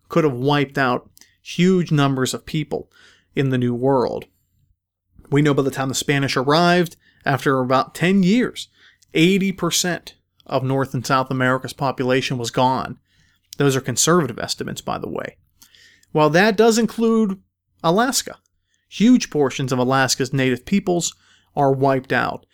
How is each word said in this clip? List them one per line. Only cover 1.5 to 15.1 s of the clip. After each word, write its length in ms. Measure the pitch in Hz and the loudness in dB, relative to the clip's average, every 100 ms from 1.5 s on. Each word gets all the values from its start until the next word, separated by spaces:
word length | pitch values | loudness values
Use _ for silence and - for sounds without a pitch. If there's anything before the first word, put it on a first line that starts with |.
| - 180 185 160 | 0 2 2 2
numbers 420 | 151 139 135 127 | 0 2 0 -2
of 120 | 120 - | -4 -6
people 460 | 156 151 - - _ - _ _ - | -6 -4 -6 -8 _ -20 _ _ -4
in 140 | 135 | 0
the 80 | 131 | 0
New 160 | 123 | -2
World. 520 | 120 131 135 110 55 - _ _ _ _ _ _ _ _ _ - | 0 0 2 0 -4 -10 _ _ _ _ _ _ _ _ _ -2
We 100 | 143 | 2
know 120 | 151 | 2
by 80 | 143 | 2
the 100 | 139 | 0
time 180 | 131 135 | -2 -6
the 60 | 120 | -4
Spanish 400 | - 143 139 139 | -2 -2 -2 -2
arrived, 640 | 127 151 175 175 170 - _ _ - | 0 2 4 2 0 -6 _ _ -4
after 340 | 135 151 135 | -2 0 0
about 360 | 127 131 - - | 2 0 0 -2
ten 280 | 170 196 | 0 2
years, 440 | 180 233 240 - - _ _ _ _ | 4 2 0 -6 -18 _ _ _ _
eighty 380 | - 165 196 196 | 2 4 4 0
percent 640 | 190 170 - 180 165 - - _ _ - | -2 -4 -2 -2 -6 -10 -20 _ _ -6
of 180 | 139 | -4
North 320 | 131 135 135 135 | -2 -2 -2 -4
and 100 | - | -2
South 240 | 135 131 | -2 0
America's 440 | 131 127 131 127 | -2 0 0 -4
population 640 | - 139 127 127 131 131 131 | -6 -4 -2 0 0 0 -6
was 100 | 117 | -4
gone. 480 | - 127 127 82 - _ _ _ _ _ - | 0 0 0 -6 -12 _ _ _ _ _ -2
Those 180 | 143 131 | 0 0
are 60 | |
conservative 580 | 131 117 - 175 135 117 | -4 -2 2 2 0 -6
estimates, 420 | - - - - | -10 -8 -8 -10
by 160 | - - | -8 -8
the 120 | |
way. 280 | - | -6